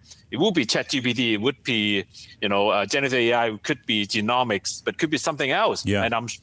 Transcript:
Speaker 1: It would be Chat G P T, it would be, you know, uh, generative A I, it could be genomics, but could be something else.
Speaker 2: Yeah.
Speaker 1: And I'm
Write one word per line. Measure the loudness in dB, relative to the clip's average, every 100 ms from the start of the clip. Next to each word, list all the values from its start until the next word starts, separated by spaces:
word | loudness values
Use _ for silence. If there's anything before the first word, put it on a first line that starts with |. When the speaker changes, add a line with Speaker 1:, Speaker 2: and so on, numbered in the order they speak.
| -12 -20 -8
Speaker 1:
It | 0
would | 2
be | 2 2
Chat | 0 -2
G | -2
P | 0
T, | 0 0 0
it |
would | 0 -2
be, | -2 0 2 0 -2 -12 -20 -6
you | 0
know, | 2 2
uh, | 2 0
generative | 0 0 2
A | 4
I, | 2 0
it | -2
could | -4 -4 -2
be | -2 0
genomics, | -2 0 0 0 -2 -4 -6
but | -6 -4
could | -2
be | 0
something | -2 -2 -2
else. | 0 0 0 0
Speaker 2:
Yeah. | 0
Speaker 1:
And | 0
I'm | -2 -6 -10